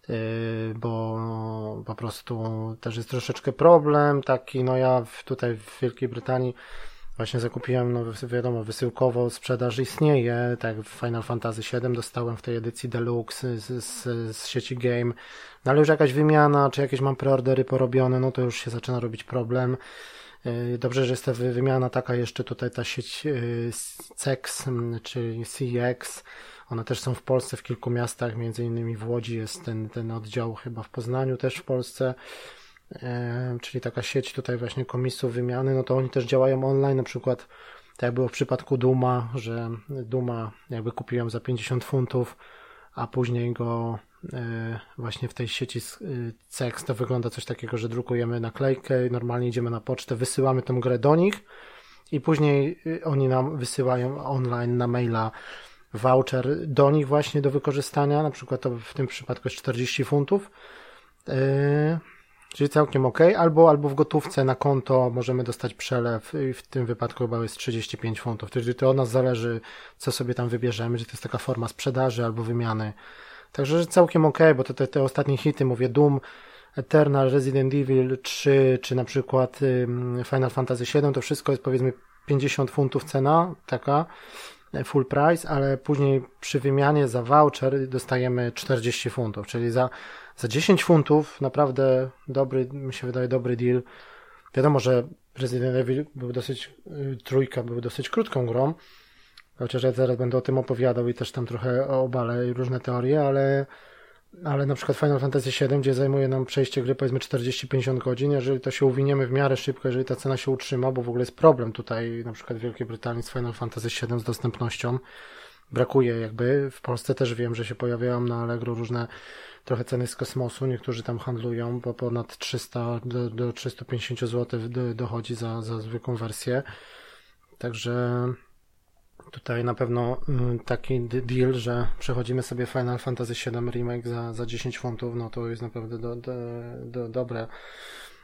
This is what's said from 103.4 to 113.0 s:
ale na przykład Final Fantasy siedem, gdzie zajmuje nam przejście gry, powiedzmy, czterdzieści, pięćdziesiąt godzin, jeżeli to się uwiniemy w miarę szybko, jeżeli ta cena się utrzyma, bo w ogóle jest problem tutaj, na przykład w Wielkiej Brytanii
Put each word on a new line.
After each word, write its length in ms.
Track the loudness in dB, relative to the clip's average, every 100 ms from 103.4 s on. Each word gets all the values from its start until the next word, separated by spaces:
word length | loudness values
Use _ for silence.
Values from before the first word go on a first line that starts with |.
| 4 2 0 -8 -20 -20 -20 _ _ -10 -2
ale 200 | 0 0
na 100 | 0
przykład 220 | -2 2
Final 220 | 2 2
Fantasy 320 | 2 0 0
siedem, 300 | 2 2 4
gdzie 120 | 4
zajmuje 340 | 2 2 2 2
nam 180 | 0 0
przejście 380 | 0 0 0
gry, 120 | 0 0
powiedzmy, 240 | 0 -2
czterdzieści, 480 | -2 -2 -2 -4 -2
pięćdziesiąt 320 | 0 0 0
godzin, 320 | 0 0 2
jeżeli 280 | 2 2 0
to 120 | -2
się 140 | 2 4
uwiniemy 420 | 4 4 2 2
w 40 |
miarę 260 | 2 2 2
szybko, 300 | -2 -2 -2
jeżeli 180 | 0 -2
ta 100 | -2
cena 220 | -2 -2
się 140 | 0
utrzyma, 400 | -2 -2 0 0
bo 100 | 0
w 80 | -2
ogóle 120 | -2
jest 140 | -2 6
problem 360 | 8 8 2
tutaj, 520 | -6 -6 -4 -4 -6 -8
na 60 |
przykład 280 | -10 -8 -6
w 20 |
Wielkiej 260 | -6 -6 -8
Brytanii 360 | -6